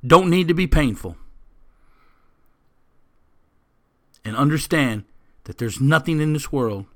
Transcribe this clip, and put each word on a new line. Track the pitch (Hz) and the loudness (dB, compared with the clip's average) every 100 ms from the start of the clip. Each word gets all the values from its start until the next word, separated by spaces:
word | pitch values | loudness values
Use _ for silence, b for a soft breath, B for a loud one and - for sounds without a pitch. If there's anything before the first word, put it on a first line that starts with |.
| 127 | 6
don't | 165 185 | 4 6
need | 175 170 | 2 2
to | |
be | 175 185 | 2 2
painful? | - 143 101 95 82 - - - _ - _ - _ _ _ _ _ _ _ _ _ _ _ _ _ _ _ _ _ _ _ _ _ _ _ - | 2 2 -2 -10 -14 -18 -20 -20 _ -20 _ -20 _ _ _ _ _ _ _ _ _ _ _ _ _ _ _ _ _ _ _ _ _ _ _ -10
And | 110 | -2
understand | 143 151 - 165 135 107 - - _ _ | 0 0 -2 0 0 -4 -10 -20 _ _
that | - - | -18 -8
there's | 120 101 | -8 -2
nothing | 135 160 131 156 | 2 2 0 -2
in | 151 | 0
this | 151 - | -2 -4
world | 143 120 101 98 | -4 -4 -4 -12